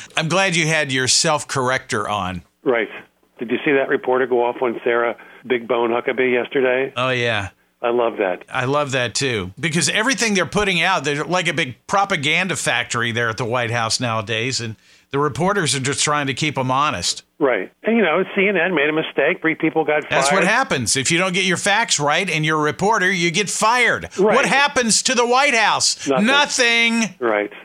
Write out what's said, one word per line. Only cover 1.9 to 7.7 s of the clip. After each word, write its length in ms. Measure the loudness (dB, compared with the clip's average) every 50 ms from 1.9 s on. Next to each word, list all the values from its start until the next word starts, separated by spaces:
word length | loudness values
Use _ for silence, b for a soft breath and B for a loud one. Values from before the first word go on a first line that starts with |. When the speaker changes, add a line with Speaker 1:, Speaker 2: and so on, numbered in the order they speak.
| -4 -4 -2
Speaker 1:
on. 360 | -2 -2 -2 -4 -4 -6 -8 -10 _ _ _ -2
Speaker 2:
Right. 240 | 0 0 0 -2 -4 -8 -14 -18 _ _ _ _ _ _ -10
Did 100 | -6 -4
you 80 | -4 -2 0
see 60 | 0
that 180 | 0 0 0 0
reporter 380 | -2 -2 0 0 0 0 0
go 180 | 0 0 0 0
off 160 | 0 -2 -2
on 180 | -2 -4 -2 -2 -2
Sarah 340 | 0 0 0 0 -2 -4 B B B B B B
Big 200 | -4 -2 -2 -2
Bone 220 | -2 0 0 0 0
Huckabee 420 | 0 0 -2 -2 -2 0 0 0
yesterday? 600 | 0 0 -2 -2 -2 0 0 0 0 0 -2 -4 -4
Speaker 1:
Oh, 140 | -4 -2 -2
yeah. 400 | -2 -2 -2 -2 -2 -2 -4 -6 -10 _ _ _